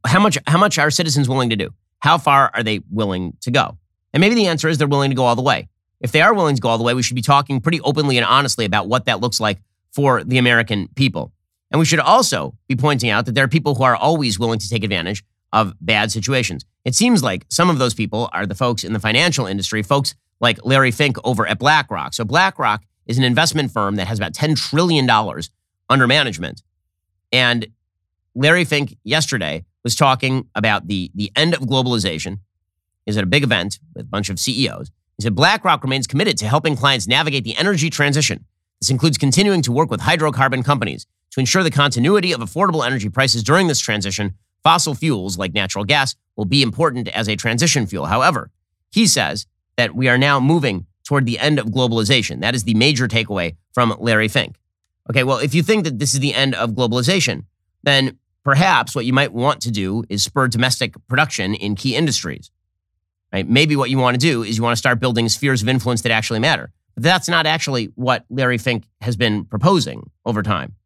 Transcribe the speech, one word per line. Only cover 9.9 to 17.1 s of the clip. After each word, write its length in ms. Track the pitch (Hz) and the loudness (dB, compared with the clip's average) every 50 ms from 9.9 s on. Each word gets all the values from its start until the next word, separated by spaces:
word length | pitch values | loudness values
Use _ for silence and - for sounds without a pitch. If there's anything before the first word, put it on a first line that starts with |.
for 320 | - - 143 135 123 104 - | -4 0 2 2 2 2 0
the 140 | - 127 | 0 0
American 500 | 127 123 123 120 117 117 - 110 101 90 - - | 2 4 4 4 4 2 0 -4 -4 -4 -6 -2
people. 380 | - 135 127 - - - - _ _ _ _ _ _ _ _ | 0 0 0 0 -4 -10 -10 _ _ _ _ _ _ _ _
And 100 | - 151 | 0 0
we 60 | 165 | 2
should 140 | - 165 151 | 2 2 2
also 560 | 127 151 208 254 233 - - 90 71 67 - _ _ - | 4 4 4 4 4 2 -2 -4 -6 -8 -10 _ _ -6
be 80 | 135 | -2
pointing 320 | 113 135 151 143 127 123 117 | 0 2 0 0 2 0 0
out 160 | 101 110 104 | 0 0 0
that 80 | - 107 | 0 0
there 100 | 131 135 | 0 2
are 60 | 127 | 2
people 260 | 147 165 135 147 139 | 2 0 0 0 0
who 80 | 113 131 | 2 2
are 120 | 127 117 | 2 2
always 440 | - 110 147 170 156 139 117 101 92 | 4 2 0 2 2 0 -2 -2 -2
willing 200 | 117 113 113 107 | -2 -2 -2 -2
to 100 | 92 95 | -4 -4
take 160 | 117 113 98 | -4 -4 -2
advantage 400 | 101 98 87 82 90 107 101 _ _ _ _ _ _ | -2 -2 -2 -2 -4 -6 -8 _ _ _ _ _ _
of 220 | - 110 110 92 - - | 0 0 0 0 -4 -8
bad 300 | - 98 110 104 107 110 | -2 0 0 0 0 0
situations. 520 | - 113 95 127 135 127 117 - 85 65 - _ _ _ _ | -4 -4 -2 -2 -2 0 -2 -2 -6 -10 -12 _ _ _ _
It 100 | 127 123 | -4 0
seems 280 | - 220 247 | 2 4 4